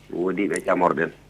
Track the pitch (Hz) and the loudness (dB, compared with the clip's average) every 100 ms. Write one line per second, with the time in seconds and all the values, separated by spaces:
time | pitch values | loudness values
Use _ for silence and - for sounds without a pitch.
0 | - 85 92 90 95 85 98 90 87 78 | -12 -4 -2 0 -2 -2 0 2 2 2
1 | 80 - - | -2 -6 -16